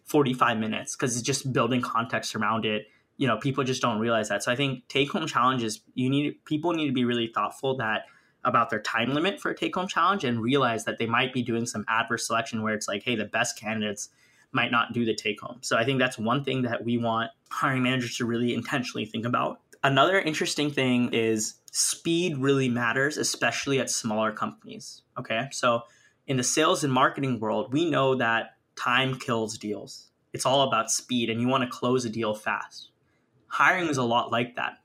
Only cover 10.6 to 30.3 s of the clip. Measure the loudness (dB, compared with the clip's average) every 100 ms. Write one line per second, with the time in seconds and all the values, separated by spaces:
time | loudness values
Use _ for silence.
10.6 | 2 0 -4 -4 0 2 0 0 0 -2
11.6 | -2 -4 -2 -2 0 -2 0 -2 -2 -2
12.6 | -2 -2 -4 -4 -2 -2 -2 -2 -2 -4
13.6 | -6 -4 -4 -6 -10 _ _ _ _ -2
14.6 | 0 0 0 0 0 0 -2 -4 -8 -12
15.6 | -2 0 2 2 0 0 0 0 0 -2
16.6 | -2 -2 0 0 0 0 -2 -8 -10 -2
17.6 | 0 2 2 0 -2 -4 -2 0 0 0
18.6 | -2 -4 -4 -6 -6 -6 -2 -2 -2 -6
19.6 | _ -2 2 6 6 4 2 0 -2 0
20.6 | 0 0 2 2 2 2 2 2 -2 -8
21.6 | _ -2 -2 -2 0 2 2 2 2 4
22.6 | 4 2 2 2 2 0 -2 0 0 0
23.6 | 0 0 0 -2 -2 0 0 -2 -6 -8
24.6 | -16 -16 -16 -20 _ -12 -4 -4 -4 0
25.6 | 2 2 -2 _ _ _ -2 0 0 2
26.6 | 2 2 2 4 2 2 -2 -2 0 -2
27.6 | 0 0 2 2 2 2 2 0 -2 -12
28.6 | _ -6 0 2 2 -2 -2 -2 -2 -6
29.6 | -8 -8 -10 -16 -20 _ _